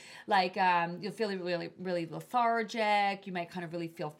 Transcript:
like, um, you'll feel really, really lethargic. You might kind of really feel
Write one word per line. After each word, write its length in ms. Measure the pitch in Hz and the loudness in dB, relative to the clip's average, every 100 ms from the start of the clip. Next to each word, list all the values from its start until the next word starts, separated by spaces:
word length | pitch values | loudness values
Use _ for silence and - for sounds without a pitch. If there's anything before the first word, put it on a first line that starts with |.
| - - - | -20 -14 2
like, 280 | 202 180 196 | 4 4 4
um, 440 | 185 175 170 175 | 4 4 2 -2
you'll 80 | 202 | -8
feel 260 | 185 214 190 | -2 -2 -2
really, 340 | 175 175 165 - | -2 -2 -4 -8
really 260 | 180 175 165 | -4 -2 -2
lethargic. 1200 | 156 160 247 233 233 214 240 214 208 202 196 196 | -8 -4 2 2 2 0 0 2 4 2 0 -6
You 60 | |
might 180 | 180 170 | -6 -6
kind 140 | 180 | -8
of 80 | 170 | -8
really 160 | 170 165 | -6 -6
feel 260 | 165 151 - | -6 -8 -8